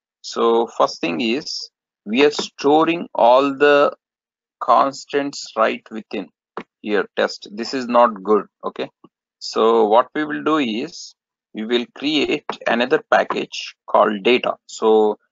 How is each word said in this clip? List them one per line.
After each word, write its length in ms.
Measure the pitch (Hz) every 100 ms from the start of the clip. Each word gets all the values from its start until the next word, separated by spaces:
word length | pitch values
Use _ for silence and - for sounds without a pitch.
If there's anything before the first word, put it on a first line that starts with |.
| _ _
so 460 | - 117 117 117 117
first 340 | - 135 -
thing 200 | 170 160
is 500 | 113 135 - - - _ _ _ 101
we 180 | 127
are 80 | 147
storing 760 | - - - 143 156 160 170 - -
all 400 | 117 127 139 135
the 400 | 147 143 147 - _ _ _ _ _ -
constants 920 | - 120 135 135 - 143 143 - - 110
right 280 | 117 120 -
within 380 | 110 - 107 92 _ _ - - _
here 240 | 107 101 - -
test. 300 | 104 - -
This 220 | 104 113
is 140 | 135 120
not 360 | 120 120 98
good. 220 | 95 104 - _
Okay, 260 | - - - _ - _ _ _
so 460 | - 117 113 117 107
what 220 | 113 123 151
we 80 |
will 200 | 151 151
do 140 | 147 156
is 560 | 120 107 160 - - _ _ _ _
we 120 | 110 110
will 200 | 120 120 -
create 500 | 139 151 120 147 - - -
another 360 | 117 123 151 -
package 640 | 104 98 120 - - - - -
called 360 | 107 107 104
data. 320 | 104 123 - - _
So 540 | - 110 110 107 104 _